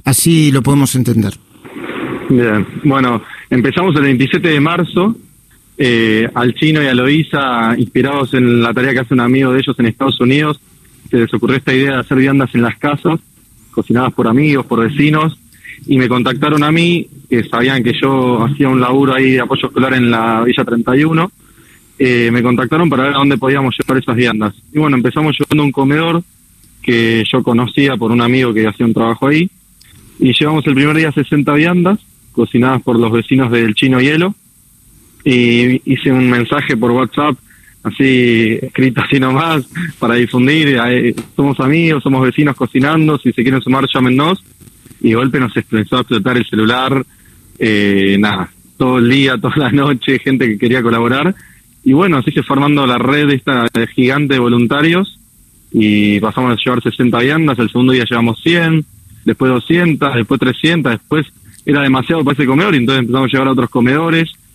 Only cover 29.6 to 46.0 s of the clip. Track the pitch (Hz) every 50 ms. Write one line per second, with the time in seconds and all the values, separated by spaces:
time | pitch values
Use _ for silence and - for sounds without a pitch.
29.6 | _ _ _ _ - - - - - - - - - 131 120 - 151 151 156 156
30.6 | - 160 139 131 139 147 151 160 160 156 143 - 135 - - 147 139 127 147 147
31.6 | 156 170 180 180 170 180 202 214 - _ _ _ _ - - - 117 - - 120
32.6 | 120 131 131 123 - - 123 113 117 113 110 117 110 - 131 131 135 117 120 120
33.6 | 117 113 104 - - 131 131 127 127 139 151 156 170 190 208 - _ _ _ _
34.6 | _ _ _ _ _ _ - - - _ _ - - - 127 123 120 120 117 120
35.6 | 120 123 127 131 - - 135 123 - 147 131 127 127 123 123 120 117 113 147 147
36.6 | 135 - 143 113 113 123 120 123 131 113 - - 147 151 135 - - - - -
37.6 | - - - _ - 107 101 - 139 135 131 127 123 120 117 113 113 110 110 107
38.6 | - - - - 127 131 117 - - - - 139 131 131 131 139 156 135 160 151
39.6 | 127 - - 165 175 170 143 - - 117 117 120 123 117 - 127 123 131 151 160
40.6 | 156 143 139 120 117 120 123 123 120 120 - - 113 - - - 139 143 135 -
41.6 | 139 131 147 165 170 160 156 143 - 147 135 131 131 127 120 - 151 147 131 -
42.6 | 127 120 - 135 127 143 156 160 156 156 151 139 - 127 113 - 117 123 135 131
43.6 | - 127 127 135 135 127 - 135 127 127 127 131 147 160 190 190 - - - -
44.6 | - - - - - - - - - 120 110 113 127 135 120 147 127 117 - 120
45.6 | 104 - - 110 104 - - 127